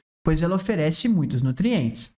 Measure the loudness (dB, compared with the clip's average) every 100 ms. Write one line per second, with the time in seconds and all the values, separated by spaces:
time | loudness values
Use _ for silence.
0 | _ _ 0 0 2 0 0 0 0 0
1 | 0 0 0 0 0 0 0 0 -2 -4
2 | -8